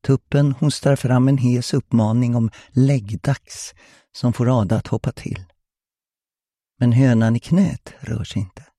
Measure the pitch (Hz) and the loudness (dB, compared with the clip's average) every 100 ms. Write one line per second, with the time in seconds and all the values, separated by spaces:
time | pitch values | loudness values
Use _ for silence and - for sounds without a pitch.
0 | - 135 _ 143 143 131 151 - 143 139 | 2 0 _ 0 0 0 -2 0 0 0
1 | 120 127 131 139 123 123 - 143 - 113 | 2 2 2 2 0 -2 -2 -4 0 0
2 | 107 117 120 120 113 - - - 135 139 | 2 0 0 0 -2 -6 -4 0 2 0
3 | 101 110 - 135 _ - - _ _ _ | -4 -6 -4 -4 _ -18 -18 _ _ _
4 | _ - 123 117 120 127 95 110 - 113 | _ -4 -4 0 0 2 0 -2 -2 -4
5 | - - - - 92 _ _ _ _ _ | -4 -8 -10 -10 -12 _ _ _ _ _
6 | _ _ _ _ _ _ _ _ 123 120 | _ _ _ _ _ _ _ _ 2 4
7 | 135 113 113 117 - 170 185 127 - - | 4 4 2 0 0 0 0 -2 -16 -18
8 | - - - - 98 - 143 | -8 -8 -6 -8 -8 -12 -20